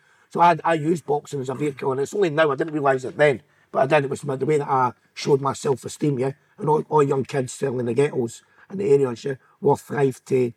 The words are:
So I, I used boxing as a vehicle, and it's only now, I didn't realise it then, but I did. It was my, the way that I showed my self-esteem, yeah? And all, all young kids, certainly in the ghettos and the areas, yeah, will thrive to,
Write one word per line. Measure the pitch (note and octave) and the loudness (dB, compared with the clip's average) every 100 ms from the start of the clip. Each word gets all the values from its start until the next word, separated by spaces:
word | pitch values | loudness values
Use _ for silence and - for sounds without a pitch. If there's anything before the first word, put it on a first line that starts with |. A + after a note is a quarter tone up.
| _ _ _ | _ _ _
So | - | 2
I, | E3+ D#3+ | 4 4
I | D#3+ E3 | 2 0
used | D3 F3 - | 0 -2 0
boxing | D3 - C#3+ | -4 -2 -8
as | C3 | -6
a | B2+ | -4
vehicle, | D3 - C3+ | -4 -4 -4
and | C3+ | -2
it's | C#3 G#3 | -4 0
only | F3+ | 0
now, | D3 D#3 | 2 2
I | C3+ | 2
didn't | E3 | -4
realise | D3+ C#3 C3+ | -2 0 0
it | B2 F#2 | -2 2
then, | D3+ A#2 _ _ _ | 2 2 _ _ _
but | - | -2
I | C#3 D3+ | 2 2
did. | C3+ | 0
It | |
was | C#3+ | -6
my, | C#3+ C3 | -6 -4
the | - | 0
way | D3+ | 0
that | C#3+ | 2
I | C3+ B2+ - _ | 0 0 -2 _
showed | - - C#3 | -10 0 0
my | C3+ | 0
self-esteem, | B2 D3+ C3 C3+ - D3+ C3 | -4 -2 -4 -6 -4 -4 -2
yeah? | C3+ - _ - | -2 -4 _ -8
And | D#3 | 0
all, | D3+ D3+ | 0 2
all | D#3 | 2
young | C#3+ C#3 | 2 0
kids, | B2 C#3+ B2+ | -2 -4 -4
certainly | - C3+ B2 | -4 -6 -4
in | A#2+ | -4
the | A#2 | 0
ghettos | D3 D3 A#2 - _ _ - | 0 0 -4 -6 _ _ -14
and | G3 | -4
the | G3+ | 2
areas, | C#3+ C3 A#2 C#3 | 4 4 -2 -8
yeah, | C3 _ _ | -8 _ _
will | C#3 C#3 | 0 0
thrive | - B2+ C#3 B2 - | -2 0 0 -2 -2
to, | C3 B2 | 0 0